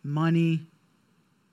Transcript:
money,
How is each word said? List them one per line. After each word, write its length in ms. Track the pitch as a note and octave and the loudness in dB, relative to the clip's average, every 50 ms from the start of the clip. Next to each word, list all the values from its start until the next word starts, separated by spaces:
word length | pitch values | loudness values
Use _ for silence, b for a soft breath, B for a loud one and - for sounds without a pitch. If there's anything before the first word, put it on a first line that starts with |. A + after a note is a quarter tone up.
| - | -10
money, 640 | C#3+ C#3+ D3+ D#3+ E3 E3 E3+ E3 E3 E3 D#3+ D#3+ - _ _ _ _ _ _ _ _ _ _ _ _ _ _ _ _ | -6 -4 -2 0 2 2 2 2 2 0 -2 -6 -10 _ _ _ _ _ _ _ _ _ _ _ _ _ _ _ _